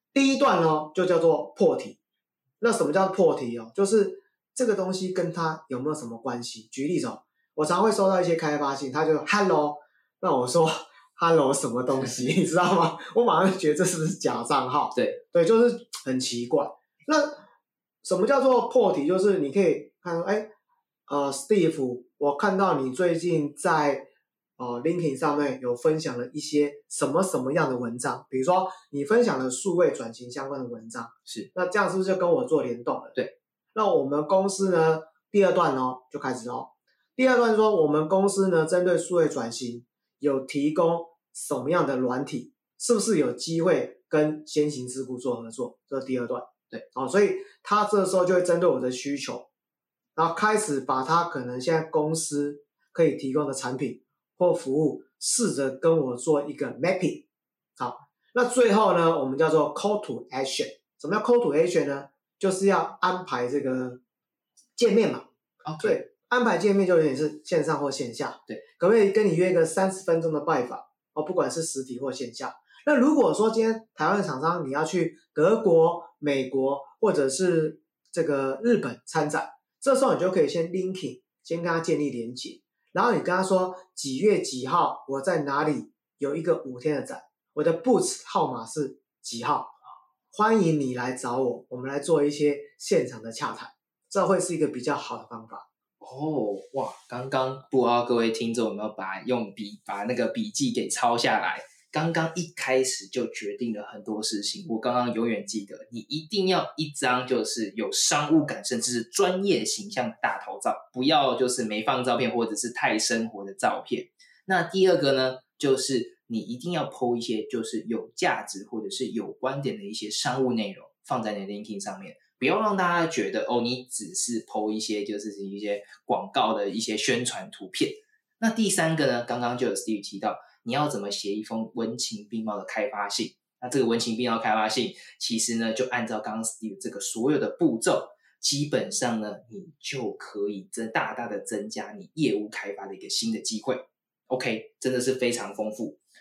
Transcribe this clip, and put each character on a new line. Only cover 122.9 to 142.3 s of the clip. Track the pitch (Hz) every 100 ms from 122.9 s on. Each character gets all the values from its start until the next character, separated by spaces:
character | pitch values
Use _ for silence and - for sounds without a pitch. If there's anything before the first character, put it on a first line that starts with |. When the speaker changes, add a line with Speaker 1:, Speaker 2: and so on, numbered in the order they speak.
| 175 160
Speaker 2:
觉 | - -
得， | - -
哦， | 120
你 | 117 127 -
只 | - 92 -
是 | - 113 -
po | 107 107
一 | 110
些 | - 104
就 | 101 104
是 | 107 101 98
一 | 101
些 | 104 101 - - -
广 | 127 196
告 | 135 110
的 | - 101
一 | 101
些 | 113 107
宣 | - 120 123
传 | - -
图 | - -
片。 | - - - _ _ _ _
那 | 226
第 | 220 202
三 | 175 160 156
个 | 135
呢， | 120 -
刚 | 120
刚 | 120 127
就 | 117
有 | -
Steve | - 104
提 | - 98
到， | 110 - - _
你 | -
要 | 135 147
怎 | 104
么 | 101
写 | - 101
一 | 107
封 | 110 113 113 120
文 | 113 -
情 | - 104 107
并 | 113
茂 | 110 101
的 | 95
开 | 110 104
发 | 104 101
信。 | - 107 - _ _
那 | 123
这 | 135
个 | 117
文 | 117
情 | 120 113
并 | 123
茂 | 113
开 | 113
发 | 110 107
信， | 127 101 - - -
其 | - 113
实 | 117 113
呢， | 113
就 | 110 127
按 | 123 113
照 | 107
刚 | 110 110
刚 |
Steve | 113 - 107 98
这 | -
个 | 101
所 | - 113 131
有 | 143
的 | - -
步 | 165 113
骤， | - - - _ _ _
基 | - 143 147
本 | 123 98
上 | - 123 113
呢， | 107 95 -
你 | 101 - -
就 | - 135 110
可 | - - 104 104
以 | 101 95
增-， | - 113
大 | 151 -
大 | - -
的 | 202
增 | - 220 -
加 | - -
你 | 208 180 156
业 | 135